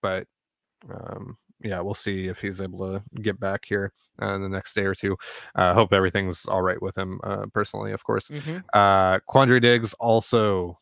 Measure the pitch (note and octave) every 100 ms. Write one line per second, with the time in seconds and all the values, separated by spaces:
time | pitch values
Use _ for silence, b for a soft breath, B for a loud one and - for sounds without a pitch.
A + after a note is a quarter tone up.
0 | G2 F#2 - _ _ _ _ _ - -
1 | - G2 G2+ - _ _ G#2+ F#2 F#2 G#2
2 | - G2 F#2 F#2 G#2 F#2+ F#2+ F#2 F#2+ F#2+
3 | G#2 - G#2+ G2 G2 G2 - G2+ G2 _
4 | _ - G#2 G2 G2 F#2+ - - G2 F#2+
5 | G2+ F#2+ B B B - F#2 F#2 G#2+ G2
6 | F#2+ G2+ F#2+ F2 - F#2+ F#2 F#2 F#2+ F#2+
7 | F#2+ F#2+ - G2+ G2+ G#2+ G#2 G2+ G#2 G#2
8 | - A2 - D3 C#3+ E3+ F#3+ G#2+ G2+ F#2+
9 | F#2 F#2+ _ C#3 C3+ B2 A#2 A#2+ A2+ -
10 | A#2 A2+ - A#2+ G#2+ F#2+ F2+ F2